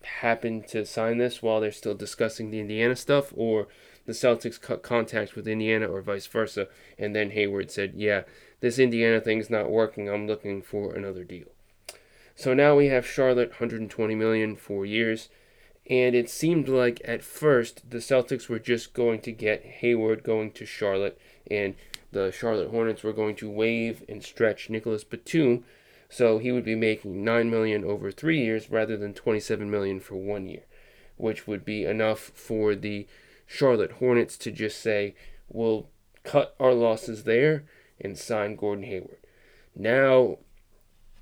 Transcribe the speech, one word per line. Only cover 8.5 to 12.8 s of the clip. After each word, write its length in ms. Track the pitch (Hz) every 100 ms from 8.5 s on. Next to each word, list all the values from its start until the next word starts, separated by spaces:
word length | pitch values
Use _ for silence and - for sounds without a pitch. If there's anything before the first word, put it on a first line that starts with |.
| _
this 180 | 123 120
Indiana 420 | 127 117 113 113
thing's 280 | 110 110 107
not 200 | 110 101
working, 400 | 110 107 - 101
I'm 160 | 104 104
looking 380 | 107 101 98
for 320 | - 104 98 92
another 280 | 101 92
deal." 240 | 87 90 - _ _ _ - - _ _ _ -
So 200 | 135 131
now 200 | 147
we 120 | 143